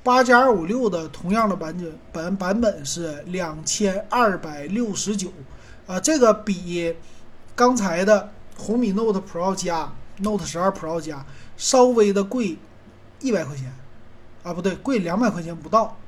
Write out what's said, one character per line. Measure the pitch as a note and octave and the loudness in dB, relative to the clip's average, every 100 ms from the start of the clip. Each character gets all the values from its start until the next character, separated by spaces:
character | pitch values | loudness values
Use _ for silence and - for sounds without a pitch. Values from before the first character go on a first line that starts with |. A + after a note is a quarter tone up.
八 | - B3 | 4 4
加 | B3 B3 | 8 8
二 | C4 | 8
五 | G#3 | 4
六 | D#3+ A#3+ A#3 | 2 0 0
的 | F3 D#3+ | -2 -6
同 | - F3 | -10 -2
样 | G#3+ A3 | 2 2
的 | |
版 | F3+ G#3+ F3+ E3+ D#3 - | 0 -4 -8 -10 -12 -12
本， | E3+ E3+ F#3+ | -8 -4 -2
版-， | F3+ | 0
版 | G#3 | 2
本 | A3+ D#3+ C#3 | 2 0 -6
是 | F3 E3 D3 - | -6 -6 -8 -8
两 | F3+ E3+ D#3 | -6 -6 -6
千 | D#3 - G#3 F#3+ G#3+ | -6 0 0 0 -2
二 | A#3+ A3+ F3+ | 2 2 2
百 | D#3+ D3 D3 | -6 -10 -6
六 | G3+ A#3 | -4 -2
十 | D#3+ F#3 | -4 -4
九， | G#3 F#3 - C3 - - - - | -4 -4 -10 -18 -18 -20 -20 -8
啊， | F#3 | -2
这 | F3+ D#4 | 2 6
个 | A#3+ | 6
比 | G#3+ - F#3+ F3+ F3 E3+ E3 - - - - - | 4 0 -4 -4 -4 -2 -4 -10 -16 -16 -16 -14
刚 | - B3 B3+ | 4 4 4
才 | F#3+ E3 | 0 0
的 | G3 G#3 - - - - | 4 4 2 -16 -16 -12
红 | - A#3 | -2 0
米 | A#3 | 2
Note | F#3+ A3+ G3 | 2 2 0
Pro | F#3 E3+ F#3 | -2 -4 -2
加， | F#3 F3+ E3 D3+ - - - | -2 -2 -2 -4 -8 -12 -6
Note | G3+ G#3 D#3 | -2 -2 -4
十 | D#3+ | 0
二 | F#3+ | 0
Pro | F#3+ D#3+ E3 | 0 -4 -4
加 | D#3 C#3+ C#3 - - - | -6 -10 -12 -16 -16 -6
稍 | - C4 B3 | 2 6 6
微 | A#3+ G#3 | 8 4
的 | G3 | 4
贵 | G3 B3+ G#3 - - - - - - - | 0 -2 -2 -4 -14 -20 -20 -20 -20 -8
一 | C4+ | -2
百 | G#3 | -2
块 | D3 | -2
钱， | C#3+ B2+ C3 - - - - - - | -8 -10 -12 -16 -16 -18 -20 -20 -16
啊， | F3 | -10
不 | F3 | -4
对， | F3+ F3+ | -2 -2
贵 | - B3+ | -2 -2
两 | F3+ - | 0 2
百 | A#3+ | 0
块 | F3 | 0
钱 | E3 | -8
不 | E3+ D3+ | -10 0
到。 | G#3+ G#3+ - | 2 2 -6